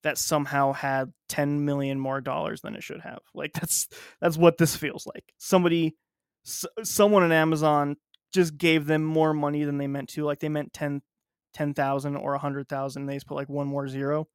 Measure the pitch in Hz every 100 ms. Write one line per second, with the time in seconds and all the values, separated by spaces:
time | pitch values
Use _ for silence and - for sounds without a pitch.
0 | 151 143 - 151 139 139 139 135 139 135
1 | 135 _ _ - 143 147 147 143 139 135
2 | 135 135 131 143 156 - - - - -
3 | 160 - _ - 151 - 165 - - -
4 | - _ 175 156 170 165 165 - 147 -
5 | - - _ _ - 190 175 170 160 -
6 | _ _ _ _ - - - - 220 -
7 | 208 208 175 160 160 156 156 147 143 147
8 | _ _ _ 185 170 147 165 160 147 156
9 | 156 160 156 156 147 147 147 143 139 139
10 | 139 - 151 143 151 151 147 - 147 143
11 | _ _ _ _ _ - 147 143 139 139
12 | 143 143 143 139 143 139 135 139 139 135
13 | 139 139 - 143 139 143 143 139 139 135
14 | 139 151 156